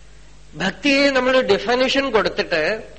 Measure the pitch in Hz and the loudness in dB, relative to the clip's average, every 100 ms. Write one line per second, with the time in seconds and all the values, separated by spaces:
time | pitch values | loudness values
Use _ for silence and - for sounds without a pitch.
0 | - - - - - 151 190 190 285 277 | -20 -20 -20 -20 -20 -6 -6 -2 0 2
1 | 285 262 254 262 208 196 214 247 254 269 | 2 2 2 2 2 0 2 0 0 0
2 | 277 214 180 - 190 165 156 220 - | 0 0 0 -4 -4 -2 -2 -4 -10